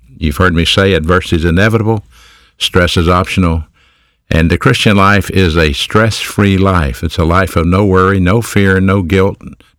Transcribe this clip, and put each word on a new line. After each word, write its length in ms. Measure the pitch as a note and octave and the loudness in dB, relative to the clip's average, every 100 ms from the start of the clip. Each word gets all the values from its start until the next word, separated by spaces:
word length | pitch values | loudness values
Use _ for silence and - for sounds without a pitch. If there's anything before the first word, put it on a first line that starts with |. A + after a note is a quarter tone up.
| - - | -20 -8
You've 200 | D#2 D2 | -6 -2
heard 160 | F#2 | 0
me 120 | E2 D#2+ | 0 0
say 280 | - G2 | 0 2
adversity 440 | F2+ D#2 F2+ - E2+ | 0 0 -2 0 -2
is 80 | E2+ | 0
inevitable, 580 | E2+ A2 A2 G#2+ A2 - _ - _ _ - | 2 2 0 -2 -4 -8 _ -20 _ _ -8
stress 360 | - F#2 F2 F#2 | -2 0 0 0
is 140 | E2+ | 2
optional, 560 | F2+ E2+ - F2 E2 D2+ _ _ _ _ _ - | 0 0 -2 -2 -2 -6 _ _ _ _ _ -4
and 160 | D#2+ E2 | 0 0
the 80 | F2+ | 0
Christian 380 | C#3 A#2+ A2+ G2+ | 0 0 2 2
life 340 | G2 G2+ - | 4 2 0
is 280 | F#2+ F#2 E2 | 0 0 2
a 160 | D#2 | 0
stress-free 840 | D2 - G#2+ A2 - - - G2+ F#2+ | -2 -2 0 0 -2 -6 -2 0 2
life. 460 | F#2+ F2+ D2 - | 0 0 -2 -4
It's 140 | E2 - | -6 -2
a 80 | D#2+ | 0
life 320 | F2+ F#2+ F2 | 0 0 -2
of 80 | E2 | 0
no 200 | F#2+ G#2 | 0 2
worry, 360 | F#2 F#2+ G2 | 2 2 2
no 200 | F2+ A2+ | 0 0
fear, 380 | A2+ G#2 G2 F#2+ | -2 0 2 2
no 220 | F#2+ G2 | 2 0
guilt, 400 | E2 F#2+ F#2+ - - - _ | 0 0 0 -4 -14 -20 _